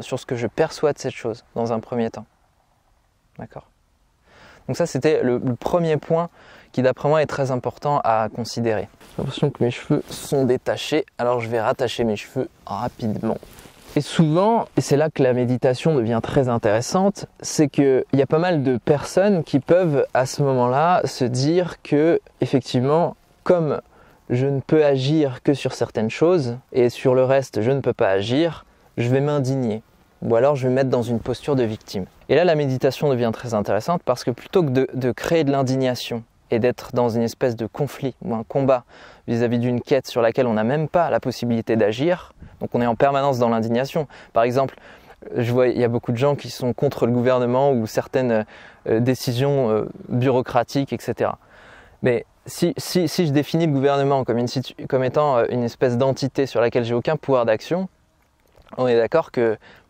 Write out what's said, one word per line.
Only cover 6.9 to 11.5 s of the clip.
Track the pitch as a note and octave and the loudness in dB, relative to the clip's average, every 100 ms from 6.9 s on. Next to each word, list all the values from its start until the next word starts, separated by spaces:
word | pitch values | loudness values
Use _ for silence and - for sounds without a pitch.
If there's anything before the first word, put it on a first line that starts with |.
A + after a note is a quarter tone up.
| B2+ C#3+ | 0 0
moi | D#3 | 2
est | D3+ | 0
très | - C3 | -2 -2
important | B2+ A#2+ - D3 C#3+ | -2 -6 -6 -2 0
à | - A2+ A2 | 2 0 0
considérer. | - A2+ - A#2 G#2 G2 _ | -4 -8 -4 -2 -2 -4 _
J'ai | - - | -14 -8
l'impression | C3+ - D3 | -8 -2 -2
que | - | 0
mes | A#2+ | -2
cheveux | - - D3 - | -2 -2 -2 -2
sont | - - C#3+ | -12 -4 0
détachés, | C3 B2+ - A2 - D3+ - - | 2 0 -2 -6 -2 -2 -4 -4
alors | A#2+ B2 | -2 -2
je | |
vais | A2+ | -2